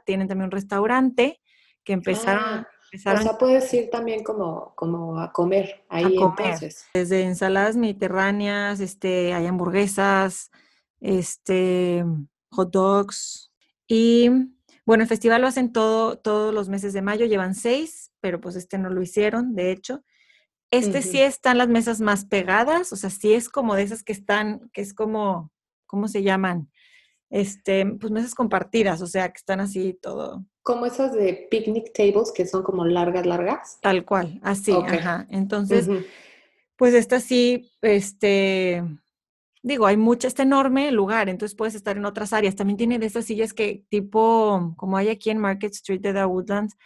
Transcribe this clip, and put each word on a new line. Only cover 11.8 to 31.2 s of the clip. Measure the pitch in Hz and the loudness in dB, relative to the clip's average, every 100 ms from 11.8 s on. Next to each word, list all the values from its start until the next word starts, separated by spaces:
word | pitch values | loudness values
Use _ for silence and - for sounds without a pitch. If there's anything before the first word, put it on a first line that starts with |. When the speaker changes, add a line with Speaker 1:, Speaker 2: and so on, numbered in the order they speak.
| 180 175 170 156 143 _ _ | 0 0 -2 -4 -6 _ _
Speaker 1:
hot | - 180 | -2 0
dogs. | 190 190 202 202 - - - - _ _ _ - | 2 4 2 0 -6 -12 -14 -20 _ _ _ 0
Y, | 226 233 233 240 254 262 - _ _ | 2 6 6 6 4 2 -6 _ _
bueno, | - 220 | 2 4
el | 226 | 4
festival | 226 226 226 | 2 2 4
lo | 254 | 2
hacen | 254 247 | 0 0
todo, | 240 220 220 226 - | 2 2 2 0 -2
todos | 214 214 214 | -2 0 0
los | 214 190 | -2 -4
meses | 196 202 | -6 -6
de | 196 | -4
mayo, | 196 214 233 | -2 0 2
llevan | 202 185 | 0 0
seis, | 190 233 262 320 - - _ | -2 -2 -2 -2 -10 -20 _
pero, | 190 170 | -6 -6
pues, | 180 180 | -8 -12
este | 180 190 | -8 -6
no | 185 | -4
lo | 185 | -4
hicieron, | 180 214 208 226 247 | -4 0 0 0 -2
de | 208 180 | -2 -2
hecho. | 190 - 262 - _ _ _ _ _ _ | -4 -8 -12 -14 _ _ _ _ _ _
Este | 254 214 269 | 0 2 -2
sí | 185 269 | 0 4
Speaker 2:
Ujú. | 269 | 2
Speaker 1:
están | - 254 240 | 4 2 4
las | 247 | 4
mesas | 233 226 220 | 2 2 0
más | 214 202 202 | 0 0 0
pegadas, | 202 180 202 247 330 359 | -2 2 2 2 0 -2
o | 196 | -6
sea, | 190 | -8
sí | - 208 | -2 2
es | 226 233 | 2 0
como | 285 233 | -4 -2
de | 196 | 0
esas | 202 220 | -2 -6
que | - | -10
están, | 202 - 208 214 208 - | -8 -2 -2 -2 -6 -10
que | - | -12
es | 202 | -10
como, | 202 220 214 208 175 156 _ _ _ _ | -6 -4 -2 -2 -4 -8 _ _ _ _
¿cómo | 202 208 | -4 -4
se | 202 | -2
llaman? | 196 190 190 175 143 _ _ _ _ _ _ | 0 0 0 -4 -8 _ _ _ _ _ _
Este, | 202 196 - - 190 196 202 | -4 -4 -4 0 0 0 -4
pues, | 220 | -6
mesas | 214 240 | -4 -4
compartidas, | - 226 190 - 226 196 165 | -4 -2 -2 0 0 0 -2
o | 175 | -4
sea, | 190 180 | -4 -4
que | - | -6
están | - 190 | -6 -4
así | 196 190 190 185 | -4 -4 -6 -6
todo. | - - - - 190 _ | -10 -8 -10 -10 -16 _
Speaker 2:
¿Como | - 240 | -4 -2
esas | 240 247 269 | -2 -2 -2
de | 226 | 0